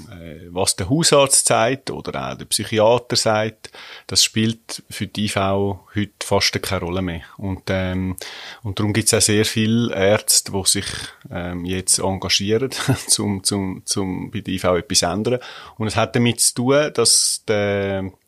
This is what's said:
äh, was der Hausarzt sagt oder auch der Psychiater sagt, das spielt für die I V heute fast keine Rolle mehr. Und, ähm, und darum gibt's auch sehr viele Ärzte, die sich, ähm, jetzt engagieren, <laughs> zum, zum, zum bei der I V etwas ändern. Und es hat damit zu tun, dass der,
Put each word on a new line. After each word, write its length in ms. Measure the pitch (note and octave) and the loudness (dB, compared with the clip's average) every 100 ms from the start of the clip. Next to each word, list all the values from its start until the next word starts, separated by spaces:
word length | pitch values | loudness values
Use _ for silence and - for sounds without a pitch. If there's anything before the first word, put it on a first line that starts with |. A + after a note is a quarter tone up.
| - | -8
äh, 380 | F2+ E2 D#2 F2 | -10 -16 -16 -8
was 260 | F2 G2 - | -2 -2 -2
der 140 | F#2 | 0
Hausarzt 560 | D#3 D#3+ C#3+ C3+ - - | 2 4 6 6 4 4
sagt 460 | A#2 A2+ C3+ - | 4 2 0 -6
oder 400 | D2 - - C2 | -8 -8 -6 -6
auch 40 | C2 | -8
der 100 | - | -4
Psychiater 720 | - G#2 A2 G#2+ A#2+ - A#2 | -4 0 4 6 4 2 0
sagt, 540 | A2+ G#2+ A2 - - - - - - | 2 2 0 -6 -18 -20 -20 -18 -2
das 160 | - | 2
spielt 580 | - A2 A2+ A2+ - - - | 2 2 0 0 -10 -16 -12
für 160 | - G2 | -8 -6
die 200 | - G#2 | -4 -2
I 40 | |
V 500 | G2+ G2 G2 G2+ F#2+ - G#2+ | 0 2 2 0 -2 -6 -4
heute 160 | G2+ - | -4 -6
fast 360 | - G2+ - - | 0 2 2 -2
keine 180 | - F#2 | -2 -4
Rolle 220 | E2+ F#2 | -2 -2
mehr. 180 | F#2 E2 - - | -2 -4 -10 -10
Und, 240 | G2 F#2 - | -6 -6 -2
ähm, 480 | F#2+ F#2 F#2 F#2 F#2 - - - - | -2 0 -2 -2 -4 -10 -14 -16 -10
und 160 | G#2+ F#2+ | -6 -2
darum 140 | G#2 | 0
gibt's 200 | G#2+ - | 0 2
auch 80 | A2 | 0
sehr 240 | G#2 G#2 A2 | 2 2 2
viele 480 | A2 A2 A#2 A#2 - | 0 2 2 0 2
Ärzte, 560 | G2 G#2+ - - - | 2 2 2 0 0
die 140 | G2 F#2 | -2 0
sich, 220 | G2+ - - - - - | -2 -2 -8 -12 -16 -12
ähm, 320 | F#2+ F2 F2 | -8 -6 -6
jetzt 360 | F2 F#2 - - | -4 -2 0 0
engagieren, 720 | F#2 F#2+ F#2 - G2 A2 C3 - - | 0 -2 -2 -2 2 0 0 -4 -2
<laughs> 180 | B2 - | 0 0
zum, 360 | - G#2 G2 | 0 0 -2
zum, 400 | - G2+ F#2+ - - | -2 -2 -2 -6 -6
zum 460 | G#2 F#2+ F#2 F2+ | -4 -4 -4 -6
bei 80 | G#2 | -8
der 140 | F#2 F#2 | -6 -2
I 40 | |
V 160 | F2+ F2 | 2 2
etwas 280 | - - | 2 0
ändern. 360 | E2+ F#2+ A#2 B2 - - - - | 2 0 0 -2 -4 -16 -14 -6
Und 80 | A2 | -2
es 100 | A2+ | 0
hat 200 | A2 B2 | 2 4
damit 260 | A#2+ A2+ | 2 2
zu 140 | - - | 0 0
tun, 340 | B2 C#3 D3+ - | 2 4 2 2
dass 480 | A2+ - - - - | 4 4 2 -2 0
der, 640 | G#2 G2+ G2+ G2 F#2+ F#2+ - | 0 2 2 0 -2 -4 -8